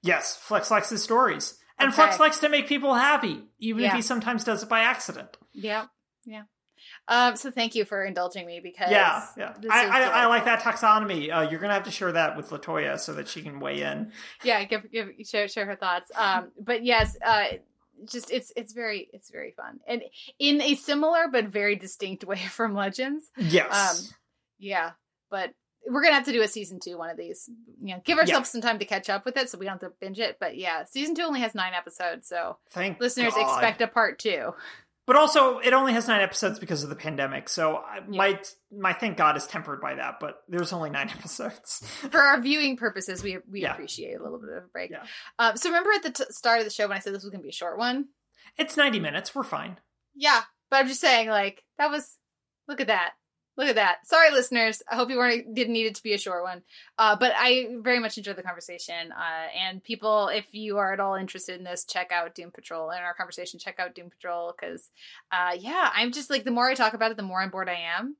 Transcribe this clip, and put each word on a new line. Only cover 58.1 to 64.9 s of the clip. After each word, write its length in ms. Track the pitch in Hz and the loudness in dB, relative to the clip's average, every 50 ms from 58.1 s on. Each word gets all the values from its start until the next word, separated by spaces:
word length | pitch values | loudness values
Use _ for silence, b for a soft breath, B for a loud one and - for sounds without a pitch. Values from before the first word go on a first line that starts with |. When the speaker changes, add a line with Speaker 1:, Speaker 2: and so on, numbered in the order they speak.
| - | -6
Speaker 2:
enjoyed 200 | - 196 202 196 | -6 -8 -10 -10
the 40 | 180 180 | -8 -8
conversation. 680 | 185 175 170 - - 175 170 - - 170 170 165 165 | -10 -10 -10 -12 -16 -14 -14 -12 -10 -8 -10 -10 -10
Uh, 360 | - - 170 165 160 160 160 160 - | -8 -6 -6 -6 -4 -6 -8 -6 -6
and 300 | 180 185 190 185 190 _ | -4 -4 -4 -6 -10 _
people, 460 | - 233 220 208 214 214 214 202 190 | -10 -10 -4 0 2 2 2 2 2
if 160 | - 214 202 _ - | -2 -4 -6 _ -14
you 240 | 214 214 214 202 | -12 -8 -4 -2
are 160 | 202 202 190 196 | 0 0 0 0
at 80 | 196 | 0
all 140 | 196 196 196 | -2 -2 -2
interested 420 | 190 190 185 - 185 - - 180 | -4 -4 -8 -10 -12 -10 -10 -12
in 80 | 180 185 | -12 -10
this, 180 | 180 180 175 - | -10 -8 -8 -8
check 300 | - - 190 180 180 180 | -6 -4 -4 -4 -2 -2
out 200 | 175 170 170 _ | -2 -2 -4 _
Doom 160 | - 170 175 | -14 -18 -18
Patrol. 400 | _ - _ - 165 165 160 160 | _ -20 _ -12 -8 -8 -6 -6
In 80 | 170 180 | -6 -6
our 140 | 180 175 175 | -6 -6 -6
conversation, 460 | - 185 175 - - 180 180 - 175 | -6 -8 -8 -8 -12 -12 -12 -14 -12
check 180 | - 202 185 | -14 -12 -6
out 180 | - 180 180 175 | -6 -8 -8 -8
Doom 160 | 180 175 175 | -16 -20 -20
Patrol. 420 | _ _ - 180 175 170 170 175 175 | _ _ -8 -6 -6 -6 -6 -8 -10
'Cause, 360 | - - 175 170 170 - - | -10 -12 -12 -12 -12 -14 -18